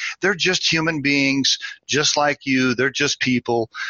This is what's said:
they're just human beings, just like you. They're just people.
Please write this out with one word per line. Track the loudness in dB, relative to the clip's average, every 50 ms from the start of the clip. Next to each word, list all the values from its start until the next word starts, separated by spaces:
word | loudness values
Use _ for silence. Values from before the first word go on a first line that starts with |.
| -8 -8 -6 -2
they're | 0 0 0
just | 0 0 0 0 0 0 0
human | 0 2 0 0 -2 0
beings, | 0 0 2 2 2 2 2 2 2 2 0 -2 -4 -10 -14 -16 _
just | -2 0 0 2 2 2
like | 2 2 0 0 -2 -2
you. | 0 0 2 2 2 2
They're | 0 0 -2
just | 0 -2 -2 -2 -2 -2
people. | -2 0 0 0 0 0 -2 -2 -2 -4 -6 -10 -10 -8